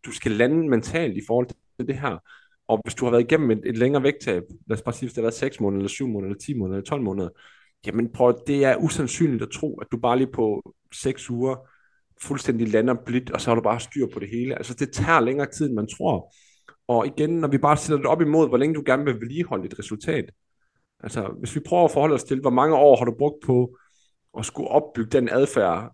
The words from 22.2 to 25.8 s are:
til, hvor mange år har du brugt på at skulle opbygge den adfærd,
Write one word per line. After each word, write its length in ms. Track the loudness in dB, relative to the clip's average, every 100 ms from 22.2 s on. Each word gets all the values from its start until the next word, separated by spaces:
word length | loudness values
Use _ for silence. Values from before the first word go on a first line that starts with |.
til, 160 | -2 -2
hvor 100 | 2
mange 260 | 2 4 8
år 200 | 8 8
har 80 |
du 100 | 6 0
brugt 180 | -2 -2 0
på 300 | 2 2 -4 _ _ _ _ _ -12
at 60 |
skulle 240 | -10 -8 2
opbygge 420 | 2 0 -8 0
den 180 | 0 2
adfærd, 580 | 2 2 2 0 0